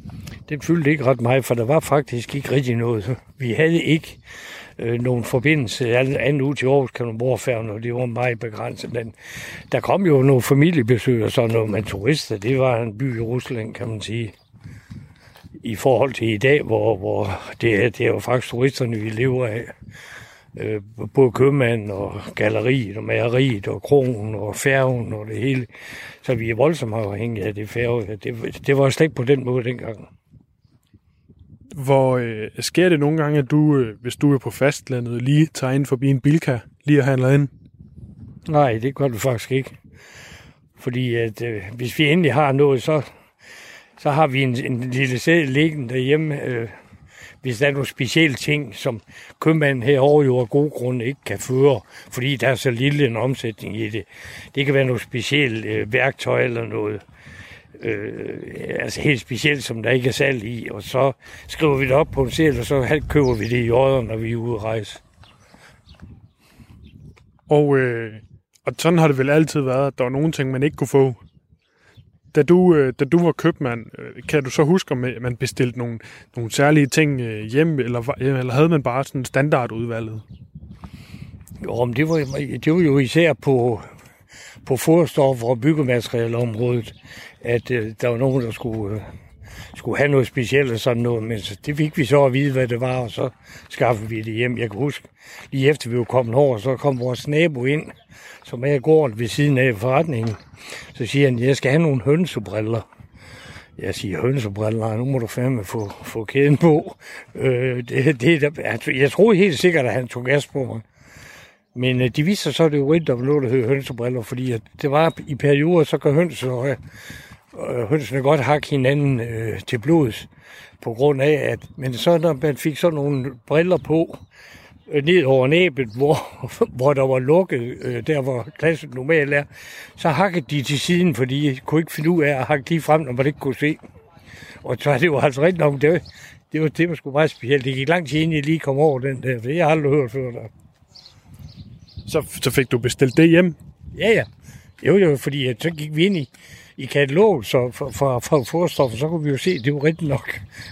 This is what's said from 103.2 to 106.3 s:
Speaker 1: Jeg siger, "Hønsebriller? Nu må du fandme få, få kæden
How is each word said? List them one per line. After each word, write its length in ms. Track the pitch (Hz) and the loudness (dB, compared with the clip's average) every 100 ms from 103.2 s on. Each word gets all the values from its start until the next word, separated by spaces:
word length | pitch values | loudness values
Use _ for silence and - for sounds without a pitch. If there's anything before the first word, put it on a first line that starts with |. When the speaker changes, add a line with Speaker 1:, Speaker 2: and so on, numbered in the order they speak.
| - - - - - - | -20 -20 -20 -20 -20 -10
Speaker 1:
Jeg 180 | 95 - | -8 -6
siger, 260 | 104 90 | -6 -2
"Hønsebriller? 760 | 123 139 110 101 107 113 113 110 | -2 -2 -4 -4 -4 -2 -4 -4
Nu 80 | 127 | -2
må 140 | 131 | -4
du 80 | 113 | -4
fandme 360 | - 127 123 | -4 -2 -2
få, 280 | 92 117 101 - | -4 -8 -8 -12
få 220 | - 113 | -12 -10
kæden 320 | 107 | -4